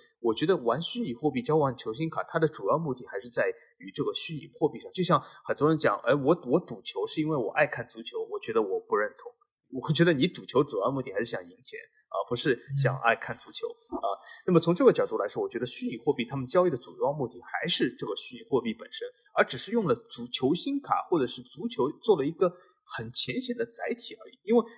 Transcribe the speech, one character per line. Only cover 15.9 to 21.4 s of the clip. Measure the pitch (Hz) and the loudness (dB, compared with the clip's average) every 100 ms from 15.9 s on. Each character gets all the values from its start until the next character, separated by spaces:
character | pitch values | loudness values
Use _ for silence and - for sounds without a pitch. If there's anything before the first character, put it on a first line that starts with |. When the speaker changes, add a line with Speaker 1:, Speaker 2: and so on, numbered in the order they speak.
| 120 | -4
Speaker 1:
货 | - | 0
币 | 139 | 0
他 | 127 | 0
们 | 139 | -4
交 | 127 180 180 | 0 2 4
易 | |
的 | 139 | 2
主 | - - | -6 -4
要 | 123 | -2
目 | 151 123 | 0 -4
的 | - | -8
还 | - 90 147 | -10 -6 -2
是 | - 143 | 0 0
这 | - | -2
个 | - 101 | -8 -8
虚 | - | -10
拟 | 120 - | -14 -2
货 | 131 | 0
币 | 113 | 0
本 | 107 - | -6 -10
身， | - 101 - _ | -12 -12 -14 _
而 | - | 0
只 | 202 131 | 0 0
是 | - | -4
用 | 233 185 | 0 0
了 | |
足-， | 117 - - 120 | 0 -4 -14 -10
球 | - - | 0 0
星 | 180 - 285 | 2 -2 -4
卡 | - 90 - | -2 -2 2
或 | 170 | 0
者 | |
是 | 123 - | 0 -4